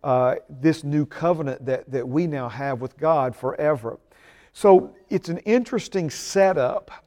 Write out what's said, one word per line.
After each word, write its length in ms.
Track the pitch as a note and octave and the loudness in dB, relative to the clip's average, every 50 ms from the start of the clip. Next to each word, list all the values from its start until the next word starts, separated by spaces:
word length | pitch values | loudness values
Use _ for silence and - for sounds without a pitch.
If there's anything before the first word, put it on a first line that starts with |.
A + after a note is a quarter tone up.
| - | 0
uh, 320 | D3 B2+ B2+ B2+ B2+ - - - _ | 0 2 2 2 2 0 -2 -6 _
this 340 | D3+ B2+ C3+ D#3+ D3+ D#3+ - | -14 0 2 2 2 2 -4
new 220 | C#3+ D3 D3+ D3 | -2 0 0 -2
covenant 600 | D3 - - E3 E3+ F3+ D#3+ D#3 C#3 C3 - B2+ | -2 -6 -4 0 0 0 0 -2 -6 -6 -6 -4
that, 240 | C3+ C3 - - - | -4 -4 -4 -4 -6
that 180 | C3 C3 A#2+ | -6 -4 -4
we 200 | C3 B2+ D#3 F3 | -2 -2 0 0
now 200 | E3 D3 C#3 B2 | 0 -4 -4 -6
have 320 | A#2+ G#2+ B2+ C#3+ C#3 C3+ A#2 | -8 -8 -6 -6 -6 -4 -6
with 160 | B2+ B2+ _ | -8 -10 _
God 380 | - - D#3+ E3 D3 C3 B2+ B2 | -2 0 2 2 2 2 -2 -4
forever. 640 | - - C3 - - D3+ D3+ D#3 B2+ A2 A2+ - - _ _ _ _ _ - - _ _ _ | -4 -6 -4 -2 0 0 0 0 0 -4 -10 -10 -12 _ _ _ _ _ -20 -20 _ _ _
So 420 | _ - - G3+ F#3+ F#3 F#3+ - - - _ _ | _ 2 6 8 8 8 6 0 -16 -20 _ _
it's 200 | - F3+ - E3 | -4 -4 -2 -4
an 100 | E3 F3 | -8 -6
interesting 720 | - G#3 A3+ B3+ A#3+ - - G#3+ - - - F#3+ E3+ D3 | 0 2 2 2 2 0 -4 -6 -6 -4 -4 -4 -4 -4
setup. 800 | - - - - - G3 G3 F#3+ F#3 D3+ B2+ B2 G#2+ - - - - - _ | -6 -8 -12 -2 2 4 4 4 4 2 0 0 -2 -4 -8 -10 -20 -20 _